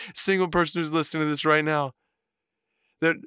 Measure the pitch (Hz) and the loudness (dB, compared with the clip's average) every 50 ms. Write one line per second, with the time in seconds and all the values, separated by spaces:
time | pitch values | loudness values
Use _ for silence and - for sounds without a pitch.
0 | - - - - - - 190 190 185 175 160 175 170 151 - 175 165 151 151 160 | -14 -12 -8 -6 -2 0 2 2 2 2 2 0 0 0 0 -4 -4 0 0 0
1 | 151 - - 160 156 151 147 143 - 160 151 151 151 156 156 147 143 135 123 _ | 0 0 -2 -2 -2 -2 -2 0 2 4 4 4 4 2 0 0 -2 -4 -6 _
2 | _ _ _ _ _ _ _ _ _ _ _ _ _ _ _ _ _ _ _ - | _ _ _ _ _ _ _ _ _ _ _ _ _ _ _ _ _ _ _ -2
3 | 160 165 160 - - | 0 0 0 0 -6